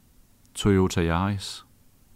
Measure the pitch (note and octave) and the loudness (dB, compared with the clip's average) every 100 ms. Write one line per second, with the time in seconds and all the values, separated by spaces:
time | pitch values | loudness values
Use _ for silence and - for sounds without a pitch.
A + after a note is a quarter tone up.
0 | _ _ _ _ _ - G#2+ G2 F#2 - | _ _ _ _ _ -2 2 4 2 0
1 | E2 E2 G2 G2+ - - - _ _ _ | 0 0 -2 -4 -8 -14 -20 _ _ _
2 | _ | _